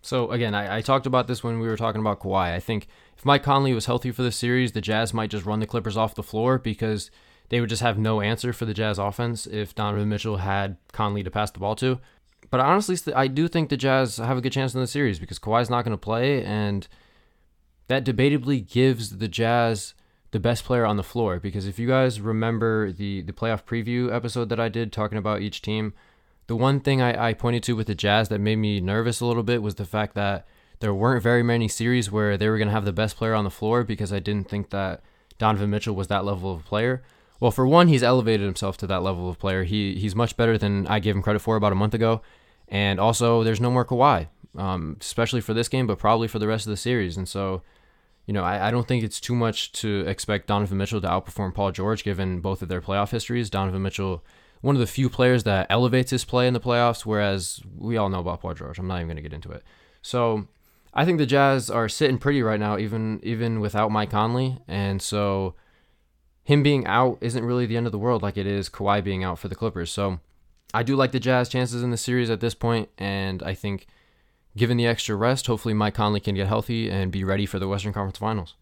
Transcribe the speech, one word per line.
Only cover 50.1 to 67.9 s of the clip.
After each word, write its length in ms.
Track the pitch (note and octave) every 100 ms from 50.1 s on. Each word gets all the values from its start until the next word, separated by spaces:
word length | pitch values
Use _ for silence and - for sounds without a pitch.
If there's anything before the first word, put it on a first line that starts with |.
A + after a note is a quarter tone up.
| G2 - G#2 -
Donovan 320 | G#2 G#2 F#2+
Mitchell 200 | G2 A2
to 80 | F2
outperform 460 | F#2 - - G2
Paul 180 | G2 G2
George, 320 | F2+ G2 A2
given 380 | G#2 F#2 F#2+ F2+
both 220 | F#2 F#2+
of 60 | F2
their 120 | F2+
playoff 300 | E2+ G2 G2+
histories. 400 | A#2 - A#2+ G#2+
Donovan 320 | G2 F#2+ F#2+
Mitchell, 420 | F#2+ - G2 F2 - - _ _
one 140 | C3 C#3
of 40 |
the 80 | A#2
few 200 | - C3
players 360 | - B2+ B2+
that 240 | G#2+ G2 F#2
elevates 400 | A2 B2 B2+ B2
his 160 | B2+ -
play 220 | B2 B2
in 80 | B2
the 40 |
playoffs, 460 | B2 A#2+ A#2+ A#2 A2
whereas 560 | G#2+ G#2 G2 F2+ - F#2 -
we 200 | G#2+ A#2
all 120 | G2
know 100 | F#2+
about 220 | F2 E2+
Paul 140 | F2+ E2
George. 240 | C#2 F2
I'm 80 | F#2
not 100 | F2+
even 120 | E2
gonna 120 | D#2+
get 100 | D2+
into 200 | D#2+ -
it. 100 | D2+ - _ _ _
So 460 | - B2 A#2 A2 - _ _ _ _
I 140 | - D#3+
think 140 | E3+
the 80 | C#3
Jazz 420 | C#3 C#3 C3+ A2
are 180 | A#2 A2+
sitting 300 | - C#3+ B2+
pretty 240 | C#3 C#3+
right 180 | A2 G#2+
now, 200 | G#2 G2+
even, 400 | G#2+ A2+ A2 G#2+
even 380 | G#2 A2+ A#2 A2
without 320 | G#2 G#2 G#2+
Mike 180 | G#2+ G#2
Conley. 480 | G#2+ A2 B2 C3 B2+ -
And 340 | F#2+ G2 G2
so 520 | - G#2 G2+ G2 F#2+ - _ _ _ _ _ _ _ _
him 200 | - C#3+
being 220 | C#3+ C#3+ A2+
out 320 | A2 B2+ -
isn't 240 | A#2 A#2+ A#2
really 200 | B2 A#2+
the 120 | A#2
end 80 |
of 60 | A#2+